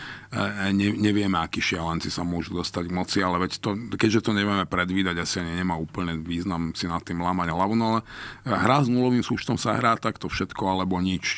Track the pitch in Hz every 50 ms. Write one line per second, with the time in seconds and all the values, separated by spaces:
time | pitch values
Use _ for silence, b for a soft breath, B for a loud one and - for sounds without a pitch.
0 | B B B B B B - 104 101 101 104 101 98 98 98 98 101 104 104 101
1 | 104 107 101 104 101 98 92 85 82 82 - - - - 95 87 82 82 82 85
2 | - - - 87 87 85 87 85 80 95 95 90 85 - - 90 85 87 90 90
3 | 87 - - 101 95 90 87 87 92 87 - - - 110 101 107 120 - - -
4 | - 110 101 110 - 117 107 101 101 104 101 98 90 - 95 90 90 90 92 98
5 | 95 92 85 85 82 - - 95 87 82 82 90 92 92 85 80 80 80 - 98
6 | 90 85 82 80 78 82 87 85 87 98 87 82 85 80 78 - - 87 85 82
7 | - - 87 85 87 90 92 90 87 85 80 87 95 101 113 113 113 113 110 113
8 | B B B B B B B B B 131 104 87 90 113 131 147 139 120 123 123
9 | 127 127 123 120 113 - 123 107 - - 117 - - 117 107 113 123 117 113 110
10 | - 113 - - - 85 - - 101 - - - 104 95 95 92 92 92 92 90
11 | 92 95 92 90 - - -